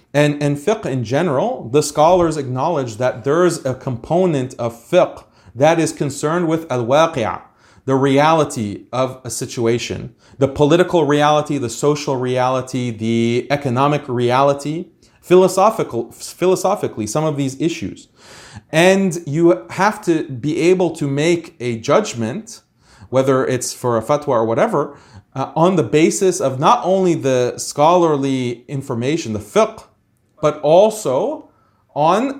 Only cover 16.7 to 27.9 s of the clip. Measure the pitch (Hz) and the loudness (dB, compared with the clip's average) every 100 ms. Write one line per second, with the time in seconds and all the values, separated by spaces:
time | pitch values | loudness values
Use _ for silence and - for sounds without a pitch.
16.7 | 208 - - 107 151 156 143 135 131 151 | -2 -4 -6 -4 -2 -2 -2 -4 -2 -4
17.7 | - 95 - - _ - - - - - | -4 -10 -12 -20 _ -20 -20 -20 -20 -4
18.7 | 156 185 196 190 165 143 156 170 180 - | 2 4 4 2 -2 -4 2 4 2 -2
19.7 | - 202 - - 170 - 127 143 135 165 | -2 0 0 -2 -2 -2 -6 -4 0 2
20.7 | 185 170 - 143 139 165 170 - - 123 | 2 0 -2 -4 0 0 0 -4 -10 -6
21.7 | 113 127 175 208 117 110 185 - - _ | -4 0 0 0 -4 -6 -6 -12 -20 _
22.7 | _ _ - - 127 131 131 127 127 - | _ _ -20 -4 0 2 2 0 -2 -4
23.7 | - 123 113 113 147 143 120 113 117 226 | -6 -2 -2 0 -2 0 0 0 0 0
24.7 | 165 143 - - - _ 131 131 160 175 | 0 -4 -8 -20 -20 _ -8 -4 2 2
25.7 | 180 117 151 165 - 185 180 135 127 175 | 2 2 2 2 2 0 0 -2 0 2
26.7 | 240 175 190 180 147 135 127 123 - - | 2 2 0 2 0 0 0 0 -4 -6
27.7 | - 156 | 2 4